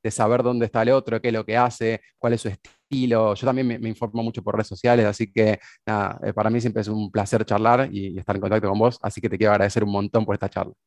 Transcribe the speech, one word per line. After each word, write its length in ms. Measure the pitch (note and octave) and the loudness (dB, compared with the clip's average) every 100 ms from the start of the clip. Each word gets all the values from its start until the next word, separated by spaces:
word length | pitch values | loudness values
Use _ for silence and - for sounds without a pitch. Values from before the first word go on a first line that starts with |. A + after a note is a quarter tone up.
de 80 | A2+ | -6
saber 320 | - A2 B2 | 0 2 2
dónde 240 | A#2+ B2 A2+ | 2 0 0
está 160 | A#2 | 0
el 80 | A2+ | 2
otro, 300 | C3+ C3 A2+ | 2 2 -4
qué 80 | A#2+ | -2
es 60 | |
lo 120 | A2+ G#2+ | -4 -2
que 100 | A2+ | 0
hace, 440 | B2 - A2+ A2+ _ _ | 0 0 -4 -4 _ _
cuál 140 | A#2+ | -2
es 80 | A#2 | -2
su 80 | G#2+ | -4
estilo. 880 | F#2+ - _ _ C#3 B2+ A2+ A2 G2+ | -10 -14 _ _ -2 0 2 2 0
Yo 100 | B2 | 0
también 180 | C3 | 0
me, 140 | B2+ A2+ | -2 -4
me 100 | A2+ | -6
informo 360 | A2 A#2 A2+ | -6 -6 -4
mucho 180 | A2+ A2 | -6 -4
por 140 | G#2+ A2 | -4 -2
redes 100 | G#2+ | -4
sociales, 400 | - A#2+ A#2+ G#2+ | -2 4 4 4
así 240 | G#2 A2 | 0 -2
que 280 | - G#2+ G#2 - - - | 2 2 2 -4 -12 -4
nada, 320 | G#2+ G2 - | -2 -2 -4
eh, 80 | - | -6
para 180 | G#2 G#2+ | -2 0
mí 100 | A#2 | 0
siempre 220 | A#2 G#2+ | 0 -2
es 60 | G#2 | -4
un 240 | G#2+ G#2 | -4 -4
placer 320 | G#2+ G2 A#2 | -2 0 0
charlar 440 | A2 G#2 A2 B2 C3+ | 0 2 4 4 2
y, 240 | G2+ G2 F#2 | -4 -8 -8
y 20 | |
estar 160 | F2+ | -6
en 80 | G2 | -4
contacto 260 | G2 G#2+ G2+ | 0 0 0
con 120 | G2+ | 2
vos, 180 | A#2 B2 | 2 0
así 180 | - - | -6 -6
que 80 | A2+ | -6
te 100 | G2 | 0
quiero 140 | G#2+ | 2
agradecer 320 | G#2 G2+ G#2 | 4 2 0
un 80 | G#2 | 0
montón 340 | G2+ G2+ A2+ G#2+ | -2 0 0 0
por 80 | |
esta 160 | G#2 G2+ | -2 -4
charla. 220 | - F#2+ - | -6 -8 -10